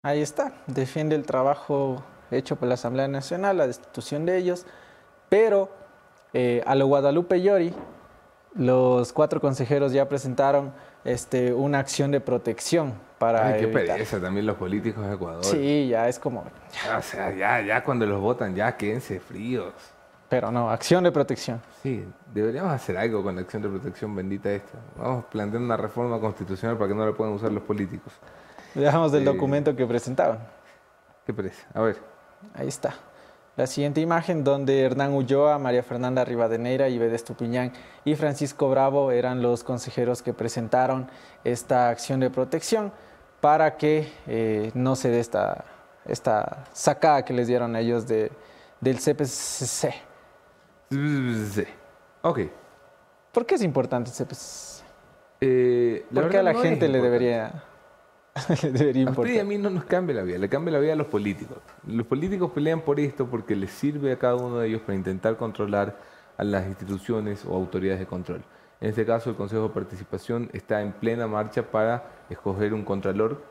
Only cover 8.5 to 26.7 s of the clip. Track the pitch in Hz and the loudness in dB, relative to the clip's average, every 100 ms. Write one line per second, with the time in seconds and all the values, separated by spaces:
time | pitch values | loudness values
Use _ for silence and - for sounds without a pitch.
8.5 | 214 127 127 127 123 120 - 151 147 143 | 0 4 6 6 4 2 2 2 2 0
9.5 | 131 123 143 139 135 139 139 131 127 139 | 0 0 2 4 2 2 0 -2 2 4
10.5 | 143 139 131 - - - 123 - 131 123 | 4 0 -12 -20 -10 -4 -4 -2 0 2
11.5 | 123 139 139 135 - 143 135 - 123 117 | 2 0 0 -2 -2 0 0 0 -2 -2
12.5 | 110 - 165 147 107 - - 117 113 107 | -6 0 0 0 -6 -16 -2 2 4 4
13.5 | 107 110 113 87 95 107 107 90 101 107 | 2 2 2 0 -2 -2 -2 -2 0 0
14.5 | 101 92 104 113 107 101 101 85 82 92 | -2 -2 -2 -2 -4 -6 -4 -6 -4 0
15.5 | 151 139 147 135 113 117 123 147 120 - | 0 2 2 2 2 0 0 -6 -6 -10
16.5 | - - - - 110 - - 101 95 98 | -18 -14 -8 -4 -4 -4 -6 -4 0 2
17.5 | 120 101 113 147 123 107 101 101 123 107 | 2 2 0 0 0 2 2 0 0 -2
18.5 | 92 110 131 104 117 - 95 - 110 113 | 0 -2 0 -4 -4 -6 -10 -10 -12 -6
19.5 | 127 92 - - - - _ _ 127 110 | -6 -6 -14 -20 -20 -20 _ _ -2 0
20.5 | 120 117 113 - 175 175 - - 127 - | 0 0 -2 2 4 4 2 0 -2 -6
21.5 | 117 - - 139 113 95 - - 104 110 | -10 -12 -10 -6 -6 -8 -16 -8 -2 -2
22.5 | 127 185 135 - 92 117 107 98 90 92 | -2 -2 -4 -2 -2 0 0 -2 -4 -6
23.5 | 110 104 95 92 - 107 101 95 98 101 | -6 -6 -6 -8 -8 -8 -6 -6 -4 -4
24.5 | 101 - 139 113 - 120 127 - 110 104 | -4 -8 -18 -18 -8 -4 -4 -6 -6 -4
25.5 | 113 120 110 107 117 120 117 107 98 92 | -4 -2 -2 -2 -4 -2 -2 -2 -4 -8
26.5 | 95 113 | -4 -4